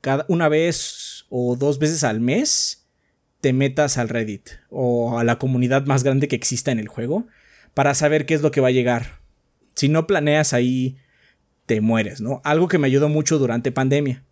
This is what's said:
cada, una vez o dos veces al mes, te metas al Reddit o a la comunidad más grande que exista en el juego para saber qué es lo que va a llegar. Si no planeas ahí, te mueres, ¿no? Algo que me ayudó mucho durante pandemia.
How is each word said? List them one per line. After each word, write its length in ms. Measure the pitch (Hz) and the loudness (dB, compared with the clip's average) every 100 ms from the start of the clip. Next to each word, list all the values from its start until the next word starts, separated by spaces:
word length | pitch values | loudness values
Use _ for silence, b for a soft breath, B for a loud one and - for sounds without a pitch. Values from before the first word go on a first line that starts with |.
cada, 260 | - 135 147 | -2 -4 0
una 200 | 175 165 | 0 2
vez 760 | 151 170 165 - - - - - | 2 2 0 -2 -4 -8 -10 -8
o 280 | 123 123 123 | -4 -2 0
dos 240 | 143 139 | 0 0
veces 240 | 151 160 | 0 0
al 160 | 143 110 | -2 0
mes, 580 | 120 165 302 - - - _ _ _ _ _ _ | 0 0 0 0 -2 -6 _ _ _ _ _ _
te 120 | 139 | 0
metas 460 | 127 139 139 147 135 | 2 0 0 0 0
al 100 | 117 | -2
Reddit 420 | 117 110 98 - - _ | -4 -4 -8 -14 -20 _
o 480 | - 127 120 117 120 | -4 0 0 0 0
a 60 | |
la 120 | 117 117 | 0 0
comunidad 460 | 131 127 123 135 139 | 0 0 2 0 2
más 180 | 139 | 0
grande 240 | 131 135 139 | 2 2 0
que 80 | 117 | -2
exista 340 | - 120 - | -2 -2 -2
en 80 | 120 | -4
el 80 | 104 | -6
juego 400 | - 117 170 240 b b b b | -8 -4 -4 -6 b b b b
para 180 | - 139 | 0 2
saber 300 | 135 151 151 | 2 2 2
qué 100 | 143 | 0
es 80 | 160 | 0
lo 100 | 147 | 0
que 80 | 147 | 2
va 80 | 127 | 2
a 40 | |
llegar. 460 | 127 123 120 120 - _ _ _ _ _ | 2 2 0 -4 -14 _ _ _ _ _
Si 140 | - 139 | -2 2
no 180 | 160 160 | 2 2
planeas 460 | 190 147 151 151 | 0 2 2 2
ahí, 440 | 123 123 127 131 131 b b b b _ _ _ | 2 0 0 -4 -6 b b b b _ _ _
te 140 | 110 | 0
mueres, 400 | 107 113 104 - | 2 2 0 -4
¿no? 200 | 110 131 | -8 -6
Algo 240 | 147 151 175 | 0 0 2
que 100 | 180 | 2
me 80 | 143 | 2
ayudó 220 | 135 147 | 2 2
mucho 300 | 151 151 160 | 0 0 0
durante 320 | 131 117 120 | 0 0 -2
pandemia. 500 | 120 131 139 143 127 _ | -2 0 0 0 -6 _